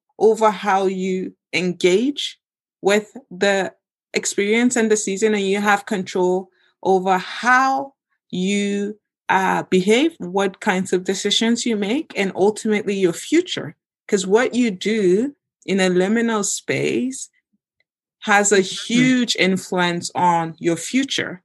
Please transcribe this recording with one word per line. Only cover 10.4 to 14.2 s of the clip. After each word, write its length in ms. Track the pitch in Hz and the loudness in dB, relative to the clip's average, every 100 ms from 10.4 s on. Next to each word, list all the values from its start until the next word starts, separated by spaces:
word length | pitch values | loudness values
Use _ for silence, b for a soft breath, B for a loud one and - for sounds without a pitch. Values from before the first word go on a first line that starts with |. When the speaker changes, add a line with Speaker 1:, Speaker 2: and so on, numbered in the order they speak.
| 196 190 | -2 -2
Speaker 1:
kinds 320 | 214 185 185 | -2 -2 0
of 100 | 185 | -2
decisions 640 | 185 196 208 - 226 233 247 | -2 -4 -2 0 0 0 -2
you 100 | 214 | -2
make, 360 | 196 - - - | -2 -4 -4 -4
and 140 | 196 - | -4 0
ultimately 580 | 196 208 220 208 175 | 0 0 0 -2 -2
your 180 | 196 180 | 0 0
future. 640 | 170 - 311 359 - 147 - _ _ - | -2 0 0 0 -4 -10 -14 _ _ -2
'Cause 180 | 202 | -2